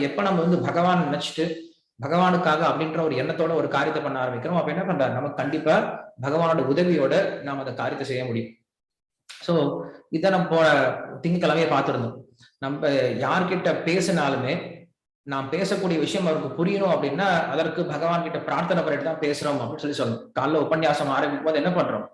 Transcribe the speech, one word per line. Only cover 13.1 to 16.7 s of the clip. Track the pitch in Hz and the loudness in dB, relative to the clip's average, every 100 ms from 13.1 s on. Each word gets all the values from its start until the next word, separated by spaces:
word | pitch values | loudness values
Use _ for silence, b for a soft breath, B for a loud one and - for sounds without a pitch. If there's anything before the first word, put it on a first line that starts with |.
| 110 | 0
யார்கிட்ட | 131 170 180 185 170 151 | 0 0 0 0 0 0
பேசினாலுமே, | 170 185 170 170 139 131 123 175 - - - _ _ _ 143 | 0 0 2 2 2 0 -2 -4 -6 -16 -20 _ _ _ -8
நாம் | 135 131 | -6 -4
பேசக்கூடிய | 160 185 190 180 160 | -2 -2 0 0 0
விஷயம் | 156 196 175 | 0 0 0
அவருக்கு | 151 139 | 0 -2
புரியணும் | - 180 | -2 0